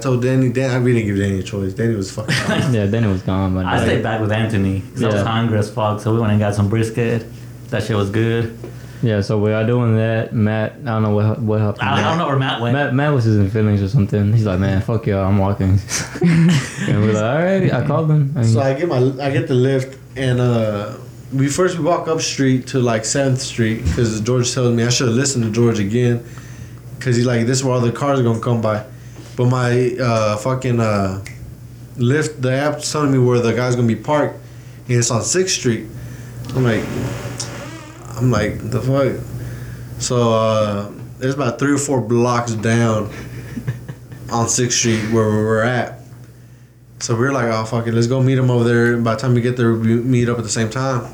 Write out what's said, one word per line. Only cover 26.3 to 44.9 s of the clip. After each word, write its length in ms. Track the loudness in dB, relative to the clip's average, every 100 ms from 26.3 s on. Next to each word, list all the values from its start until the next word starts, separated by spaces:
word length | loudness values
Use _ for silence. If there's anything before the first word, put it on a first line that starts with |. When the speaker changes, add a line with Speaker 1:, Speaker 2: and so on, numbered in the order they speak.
| -16 -16 -16 -16 -18 -18 -8
Speaker 1:
'cause 160 | 0 2
he's 100 | 2
like, 200 | 2 2
"This 120 | 0
is 60 |
where 100 | 0
all 60 | 2
the 120 | 0
cars 260 | 0 0 2
are 40 |
gonna 160 | 2 0
come 200 | 0 0
by." 220 | 0 -2 -4 -16 -18 -18 -14 0
But 100 | 0
my, 440 | 2 2 2 0 0
uh, 340 | 0 2 2 0
fucking, 420 | -2 -2 0 0
uh, 400 | 2 2 0 -4 -10 -14 -16 -16 -18 -20 -16 -2
Lyft, 420 | 2 2 0 -2
the 100 | -2
app's 380 | 0 0 -2 -4
telling 220 | -2 2
me 60 | 4
where 200 | 4 4
the 140 | 2
guy's 240 | 0 0 0
gonna 100 | 0
be 80 |
parked, 440 | 0 0 0 0 -4 -18 -20 -20 -18 -2
and 100 | 0
it's 120 | 2
on 120 | -2
Sixth 320 | 0 0 0
Street. 300 | 0 0 -2 -4 -12 -14 -14 -14 -14 -6 0
I'm 80 |
like, 180 | 2 0 -2 -4 -4 -6 -8 -10 -10 -10 -14 -14 -18 -18 -14 -2
I'm 120 | 0
like, 380 | 2 0 -4 -4
"The 100 | -4
fuck?" 320 | 0 2 2 0 -8 -10 -10 -10 -12 -14 -14 -10
So, 340 | -2 2 2
uh, 540 | 4 2 2 0 -2 -6 -12 -16 -6
there's 140 | -4
about 260 | -2 -4 0
three 120 | 0
or 60 | 0
four 220 | 2 0
blocks 520 | 2 2 2 0 -2
down 560 | -2 0 2 2 0 -2 -8 -12 -12 -10 -8 -6
Speaker 2:
<laughs> 600 | -8 -10 -16 -16 -16 -6
Speaker 1:
on 180 | -4 -2
Sixth 300 | 0 0 0
Street 220 | 2